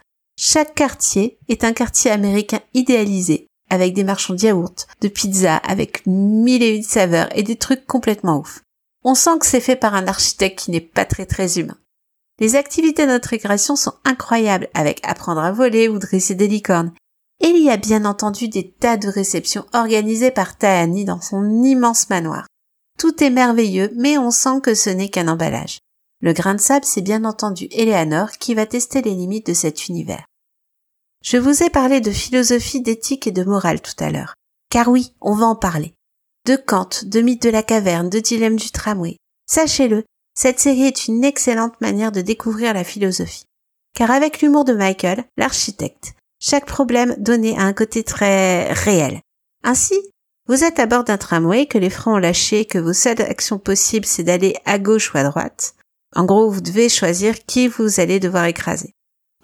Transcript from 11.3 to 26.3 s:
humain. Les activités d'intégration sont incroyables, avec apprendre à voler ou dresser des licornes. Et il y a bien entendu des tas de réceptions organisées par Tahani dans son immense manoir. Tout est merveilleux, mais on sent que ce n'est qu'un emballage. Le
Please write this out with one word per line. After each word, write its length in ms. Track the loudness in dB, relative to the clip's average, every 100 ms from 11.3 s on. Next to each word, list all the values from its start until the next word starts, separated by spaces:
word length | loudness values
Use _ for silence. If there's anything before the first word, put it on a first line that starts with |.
| -4 -2 -2
humain. 180 | -4 -10 _ _ _ _ _ _
Les 160 | 2 2
activités 500 | 0 0 0 2 2
d'intégration 680 | 2 -2 -6 -2 0 0 -2
sont 200 | -4 -4 -4
incroyables, 640 | -4 -2 0 2 0 -2
avec 320 | -2 -2 -2 -6
apprendre 360 | -6 -4 -2
à 100 | -2
voler 380 | 0 2 4 2
ou 100 | 0
dresser 340 | -2 -2 -2
des 140 | 0 0
licornes. 460 | 0 0 0 -2 -8 _ _ _ _
Et 60 | 4
il 140 | 6
y 80 | 4
a 80 | 2
bien 280 | 2 0 0
entendu 420 | -2 -4 -4 -4
des 240 | -4 -6
tas 240 | _ 0 0
de 140 | -2
réceptions 560 | -4 -2 -4 -4 -8 -4
organisées 580 | -2 0 0 0 0 2
par 260 | 0 -4 0
Tahani 460 | 2 4 2 -2
dans 160 | -4 -6
son 420 | -6 -4 0 2
immense 480 | 4 4 2 0 0
manoir. 380 | -2 -2 -6 -12 _ _ _ _ -2
Tout 260 | -2 2
est 60 | 2
merveilleux, 640 | 4 4 2 2 0 -2 0
mais 220 | 0 2
on 120 | 0
sent 300 | 0 0 0
que 120 | 0
ce 160 | 0 0
n'est 180 | -2 -2
qu'un 220 | -2 -2
emballage. 500 | 0 -2 -4 -8 -14 _ _ _ _
Le 140 | 0